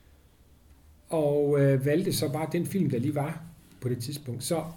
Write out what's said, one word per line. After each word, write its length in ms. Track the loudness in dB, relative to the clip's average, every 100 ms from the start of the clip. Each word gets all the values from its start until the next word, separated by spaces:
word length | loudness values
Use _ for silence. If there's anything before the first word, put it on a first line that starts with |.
| -20 -20 _ _ _ -20 -20 -20 -20 -20 -4
Og, 500 | 0 2 2 4 4
øh, 240 | 4 4 2
valgte 280 | 2 2
så 180 | 0 -2
bare 160 | -2 -2
den 140 | -2 0
film, 240 | 0 0
der 100 | 0
lige 160 | 0 -2
var 280 | -4 -6 -14 -20 -20 -10
på 80 | -6
det 80 | -4
tidspunkt. 440 | -6 -8 -10 -8
Så 200 | -4 -4 -4